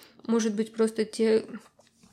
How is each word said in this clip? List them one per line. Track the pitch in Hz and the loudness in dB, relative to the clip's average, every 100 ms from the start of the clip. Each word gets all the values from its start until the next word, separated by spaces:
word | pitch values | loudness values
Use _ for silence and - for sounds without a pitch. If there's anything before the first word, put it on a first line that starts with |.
| - - - | -20 -12 -2
Может | 233 220 208 | 0 0 -2
быть, | 220 | -4
просто | - 220 220 214 | 0 0 0 -4
те | - 220 220 - - - _ _ _ _ | 0 2 2 0 -14 -18 _ _ _ _